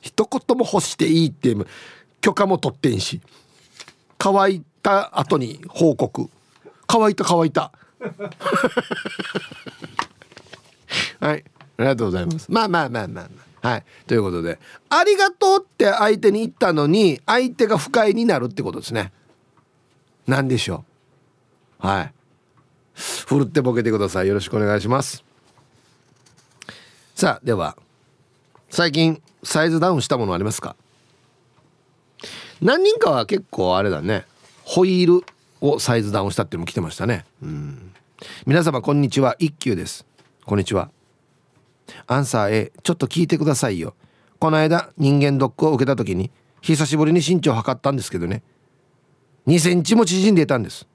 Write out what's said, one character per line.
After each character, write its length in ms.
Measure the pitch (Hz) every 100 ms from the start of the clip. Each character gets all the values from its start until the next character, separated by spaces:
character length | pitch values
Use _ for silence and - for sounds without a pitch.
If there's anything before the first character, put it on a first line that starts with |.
一 240 | - - 220
言 160 | 262 - 254
も 80 | 226
欲 160 | 202
し 160 | - -
て 80 | 160
い 220 | 160 160
い 20 |
っ 20 |
て 240 | - 131 107 95 - - - _ _
許 120 | -
可 140 | - 196
も 100 | 185
取 160 | -
っ 40 | -
て 120 | 147
ん 100 | 107
し。 220 | - - _ _ _ _ _ _ - _ _ _
乾 380 | 196 196 196 190
い 80 | - _
た 380 | 214 196 - -
後 180 | 147 156
に 240 | 123 127 -
報 280 | - 165 135
告。 320 | 131 - - _ _ _ - _ _
「乾 240 | 233 214
い 40 | 208
た、 80 |
乾 220 | 196 175 165
い 60 |
た。」 200 | 170 156 _ _ _
<laughs> 80 | - - 196 - 539 - - - - - 208 - - - - - - - - - - _ - - - - _ _ _ - - -
は 160 | 143 151
い。 80 | - _ - -
あ 60 |
り 20 | 120
が 100 | 127
と 100 | 110
う 20 |
ご 40 |
ざ 100 | 90
い 40 | 85
ま 140 | 82
す。 120 | -
ま 120 | 226
あ、 40 | 220
ま 180 | 175 143
あ、 40 |
ま 140 | 117
あ、 40 | 101
ま 140 | -
あ、 80 | 87 - - _
ま 0 |
あ。 80 | 120
は 80 | 113
い。 60 | - - -
と 80 | 117
い 20 |
う 60 |
こ 80 | 98
と 100 | 87
で、 160 | 82 80 - - _
「あ 140 | 302
り 140 | 359 403
が 120 | 392
と 280 | 370 392 392
う」 20 |
っ 40 | 392
て 240 | _ 208
相 260 | 196 208 214
手 140 | 202
に 80 | 208
言 100 | 226
っ 20 |
た 220 | - 202
の 140 | 160 147
に、 340 | 185 202 135 -
相 240 | 233 254
手 160 | 247 220
が 100 | 208
不 140 | -
快 240 | 247 214 202
に 100 | 233
な 140 | 151
る 80 | 120
っ 20 |
て 140 | -
こ 80 | -
と 80 | 98
で 80 | -
す 60 | 113
ね。 180 | 95 _ _ _ _ _ _ _ _ _ _ _ -
な 160 | 135
ん 60 | 135
で 80 | 123
し 100 | -
ょ 140 | 85 - _ _ _ _ _ _ _ _ _
う。 60 | 92
は 140 | 98
い。 120 | 139 _ _ _ _ _ _ _ _
ふ 460 | - - - - 139
る 40 |
っ 20 | 123
て 160 | 151
ボ 120 | 127
ケ 80 | 120
て 100 | 117
く 80 | 110
だ 100 | 101
さ 160 | 98 95
い。 20 |
よ 60 |
ろ 80 | 101
し 80 | 90
く 80 | 107
お 20 |
願 180 | 104 104
い 40 |
し 80 | 98
ま 120 | 127
す。 220 | 135 - _ _ _ _ _ _ _ _ _ _ _ _ _ _ - - - _ _ -
さ 240 | 180 120
あ、 40 | -
で 80 |
は、 240 | 110 80 - _ _ _ _ _ _ _ _ _
最 220 | - 170
近 300 | 147 160 156 _ _
サ 220 | - 156
イ 60 | 160
ズ 100 | 165
ダ 100 | 170
ウ 80 | 170
ン 40 |
し 80 | -
た 80 | 135
も 80 | 107
の 80 |
あ 40 | 87
り 60 |
ま 80 | 101
す 100 | 98
か？ 140 | - - _ _ _ _ _ _ _ _ _ _ _ _ _ _ - - - -
何 220 | 165 294
人 160 | 381 453
か 120 | 427
は 140 | 135 107
結 200 | 196 -
構 280 | - 92 92
あ 60 |
れ 60 | 101
だ 120 | 82
ね。 240 | 82 104 - _ _ _ -
ホ 200 | - 185
イ 160 | 185
ー 200 | 175 180
ル 40 | - _ _ _
を 180 | 139 -
サ 160 | - 117
イ 80 |
ズ 80 | 104
ダ 80 | 101
ウ 80 | 98
ン 40 |
し 40 | 92
た 80 |
っ 20 | 95
て 100 | 85
い 20 |
う 20 |
の 40 |
も 40 | 85
来 60 |
て 80 | -
ま 100 | 82
し 60 | -
た 100 | 98
ね。 160 | 113 - _
う 40 | -
ん。 480 | 78 147 135 92 92 _ _ - - -
「皆 180 | 151
様、 180 | 165 131
こ 100 | 131
ん 80 | 147
に 100 | 143
ち 120 | -
は。 160 | 131 -
一 140 | 160
休 240 | 147 - 95
で 80 | 78
す。」 200 | - - _ _ _ -
こ 100 | 104
ん 40 |
に 60 | 92
ち 80 |
は。 160 | 98 85 _ _ _ _ _ _ _ _ _ - - -
「ア 140 | 127
ン 60 | 135
サ 180 | 120
ー 80 | 101
A、 220 | 110 104 _
ち 60 | -
ょ 40 |
っ 40 | 170
と 100 | 135
聞 140 | -
い 60 | 165
て 100 | 160
く 80 | 156
だ 100 | 135
さ 140 | 127
い 100 | 95
よ。 160 | 80 - _ _ _ _
こ 120 | 160
の 60 | 156
間、 340 | 156 170 - -
人 240 | 143 143
間 160 | 143 139
ド 80 | 135
ッ 80 |
ク 120 | - 156
を 60 |
受 140 | 139 131
け 0 |
た 100 | 131
時 200 | 101 90
に、 140 | 95 _ _ _
久 260 | - 156 147
し 120 | 151
ぶ 80 | 151
り 80 |
に 80 | 175 143
身 140 | 180
長 140 | 147
を 20 | 113
測 220 | 107 123
っ 20 |
た 140 | 139
ん 20 | 139
で 80 |
す 80 | -
け 80 | 95
ど 80 | 85
ね。 160 | 104 _ _ _ _ _ _ _ _ _ _ -
二 160 | 170
セ 120 | 160
ン 80 | 180
チ 140 | 160 226
も 100 | 208
縮 240 | 185 190
ん 60 | 196
で 60 |
い 60 | 151
た 100 | 131
ん 60 |
で 60 | 92
す。 160 | - -